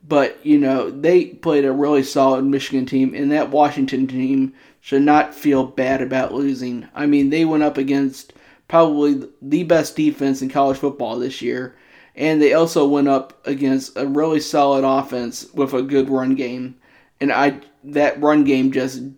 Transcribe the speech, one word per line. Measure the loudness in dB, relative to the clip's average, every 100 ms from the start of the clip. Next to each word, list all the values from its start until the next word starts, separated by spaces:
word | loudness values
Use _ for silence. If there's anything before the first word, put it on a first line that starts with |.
| 0
But, | 0 0 -4
you | 2 2
know, | 4 0 -4
they | -2 2 2 2
played | -6 0 2
a | 2
really | 0 2 2
solid | 0 2 2 2
Michigan | 0 -2 -2 -4 -2
team, | 0 0
and | 0 -2
that | 0 0
Washington | 2 2 0 -4 -2 -4
team | -2 -2 0 -2 -6 -20 _
should | -2 0
not | 4 4 2
feel | -2 0 0
bad | 0 -2 -2 -2
about | -2 -2 -4
losing. | -2 -4 -4 -6 -10 -12
I | -4 0
mean, | 2 2
they | 2
went | 2 2
up | 0 -2
against | -2 0 -2 -6 -20 -20 _ _ _
probably | 2 4 4 0 0 -6 _
the | -4 -2
best | 2 2 0
defense | -2 -2 0 -4 -2
in | -4
college | 0 0 0
football | -4 -4 -8 -6
this | -8 -6
year, | -6 -6 -10 _ _ -20 -20 -6
and | -2 4
they | 4
also | 4 2 2 2
went | 2 2
up | 0 -2 -16 -8
against | -4 0 -2 -4 -8
a |
really | -4 -2 0 0
solid | -2 0 2 2
offense | 2 0 -2 -6 -8 -10 -14
with | -4 -2
a | -2
good | 0 0 0
run | 0 0
game. | -2 -4 -8 -12 -14 _ _ _ _
And | -2
I, | 2 0 0 -16 _
that | -8 0 0 2
run | 2 4
game | 4 2 2
just | 0 -4 -6 -14